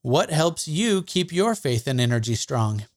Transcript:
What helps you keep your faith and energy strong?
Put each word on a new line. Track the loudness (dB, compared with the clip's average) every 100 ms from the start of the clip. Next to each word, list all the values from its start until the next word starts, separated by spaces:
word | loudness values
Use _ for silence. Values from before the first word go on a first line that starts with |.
What | 2 2 2
helps | 2 2 0 -6
you | -2 0 0
keep | 0 -2 -2
your | 0 0
faith | 0 -2 -2 0
and | 0
energy | 2 0 0
strong? | -4 -2 -2 0 -2 -8